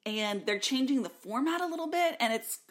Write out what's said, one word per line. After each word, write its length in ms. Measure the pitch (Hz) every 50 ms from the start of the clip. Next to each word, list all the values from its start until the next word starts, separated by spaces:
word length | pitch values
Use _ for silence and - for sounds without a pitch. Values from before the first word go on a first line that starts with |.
| _
and 400 | 214 214 220 214 208 208 196 -
they're 120 | 214 208 202
changing 460 | - - 269 254 262 254 285 262 208
the 60 | 170
format 500 | - - - 180 214 240 285 320 330 349
a 60 | 359
little 200 | 339 320 330 330
bit, 300 | 320 320 349 349 330 330 -
and 140 | 240 226 226
it's 260 | 226 - - - - - -